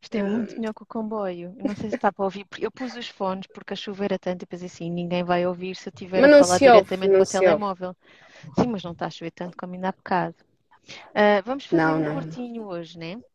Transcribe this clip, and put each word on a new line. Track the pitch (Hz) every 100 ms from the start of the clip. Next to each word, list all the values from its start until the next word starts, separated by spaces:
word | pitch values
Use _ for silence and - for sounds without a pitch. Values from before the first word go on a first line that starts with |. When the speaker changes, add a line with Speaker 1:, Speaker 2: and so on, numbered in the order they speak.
Speaker 1:
Isto | - 220
é |
Speaker 2:
Ah. | 196
Speaker 1:
muito | 214 214 -
melhor | 220
que | 220
o | 214
comboio. | 226 220 220 196 175 175 214
Eu | -
não | 208
sei | 220
se | 247
está | 208
para | - 196
ouvir, | 185 202
porque | - 220
eu |
pus | - 254 233
os | 233
fones | - 190 190 196
porque | - -
a | 196
chuva | - 190 202
era | 190
tanta | - 180
e | 190
pensei | 175 180
assim, | - 170
ninguém | 175 175 175
vai | 175 180 175
ouvir | 175 185 185
se | -
eu |
tiver | - 185 185
Speaker 2:
Mas | 269
Speaker 1:
a | 294
Speaker 2:
não |
Speaker 1:
falar | 277 180
Speaker 2:
se | 269
ouve, | 226
Speaker 1:
diretamente | 190 185 196
Speaker 2:
não | 190
Speaker 1:
para |
o | 190
Speaker 2:
se | 196
ouve. | 185
Speaker 1:
telemóvel. | 175 202 185 180 185 _ _ - - - -
Sim, | 247
mas | 214
não | 175
está | 170 175
a |
chover | - 165
tanto | - 180 175
como | 180
ainda | 180 185
há |
bocado. | - - 185 170 165 _ _ _ _ _ - -
Ah, | - 208 208 190
vamos | 269 -
fazer | 170
Speaker 2:
Não, | 160 160
Speaker 1:
um | 151
Speaker 2:
não. | 151
Speaker 1:
curtinho | 156 165 247 233 214
hoje, | 175 165 170
né? | 165 208 -